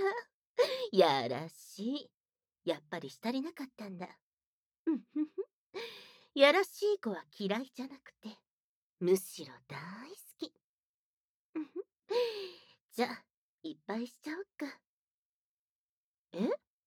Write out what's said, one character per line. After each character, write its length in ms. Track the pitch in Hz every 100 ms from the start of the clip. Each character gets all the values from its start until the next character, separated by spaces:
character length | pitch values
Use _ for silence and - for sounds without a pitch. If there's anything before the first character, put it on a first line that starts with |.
| 392 453 - _ _ - 587 523 480
や 380 | 190 170 135 123
ら 180 | 127 165
し 480 | - - - 214 285
い。 160 | - _ _ _ _ _ -
や 140 | 151
っ 40 | -
ぱ 100 | 175
り 100 | 139
し 100 | -
た 120 | 226
り 100 | 262
な 120 | 302
か 100 | 339
っ 40 | 269
た 180 | - 208
ん 100 | 180
だ。 220 | 165 - _ _ _ _ _ _ -
<laughs> 640 | 311 - 294 311 - 440 _ _ 392 466 - - - - 262
や 160 | 277
ら 120 | 339
し 180 | 392 - 415
い 60 | 415
子 120 | 226
は 140 | 175 - -
嫌 220 | 196 214
い 120 | 262
じ 80 | -
ゃ 40 | 269
な 120 | 277
く 140 | - -
て、 240 | 220 - _ _ _ _ _ _
む 160 | 175 190
し 280 | - - 143
ろ 80 | - -
大 100 | 143 165 202 277
好 60 | 392 - -
き。 160 | 330 - _ _ _ _ _ _ _ _ _ 320
<laughs> 320 | 294 339 466 _ - 466 480 415 381 349 - _ _
じ 120 | -
ゃ 80 | 240
あ、 140 | 240 - _ _ _
い 100 | 160
っ 40 | - -
ぱ 120 | 220
い 100 | 240
し 80 | -
ち 100 | 302
ゃ 60 | 320
お 40 |
っ 20 | 403 -
か。 240 | 285 - _ _ _ _ _ _ _ _ _ _ _ _ _ _ _
え？ 160 | 165 233 554 _ _